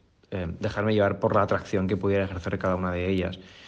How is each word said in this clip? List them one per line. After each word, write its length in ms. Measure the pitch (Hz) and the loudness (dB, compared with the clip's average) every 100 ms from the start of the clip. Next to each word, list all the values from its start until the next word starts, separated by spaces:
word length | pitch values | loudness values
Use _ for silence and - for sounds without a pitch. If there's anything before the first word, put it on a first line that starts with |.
| _ _ - | _ _ -10
em, 260 | 95 87 87 | -6 -6 -4
dejarme 360 | 101 104 107 | -4 -2 2
llevar 240 | 107 98 98 | 4 4 2
por 160 | 110 | 2
la 80 | 107 | 2
atracción 440 | 101 95 - 98 95 | 2 0 0 0 0
que 120 | 98 | 0
pudiera 260 | 98 98 | 2 2
ejercer 340 | 95 90 98 98 | 0 -4 -6 -2
cada 180 | 95 92 | 0 0
una 160 | 92 | -2
de 180 | 87 92 | -2 0
ellas. 280 | 95 90 90 - - | 0 -2 -6 -16 -20